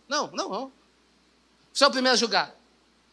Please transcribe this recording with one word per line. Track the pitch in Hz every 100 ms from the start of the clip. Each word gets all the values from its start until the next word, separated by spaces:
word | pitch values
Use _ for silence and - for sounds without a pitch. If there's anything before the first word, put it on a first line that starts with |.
| -
Não, | 285 208
não, | 190 381
não. | 196 269 _ _ _ _ _ _ _ _ _ _
Você | -
é | 277
o |
primeiro | 262 254
a | 233
julgar. | 220 196 151 - _ _ _ _ _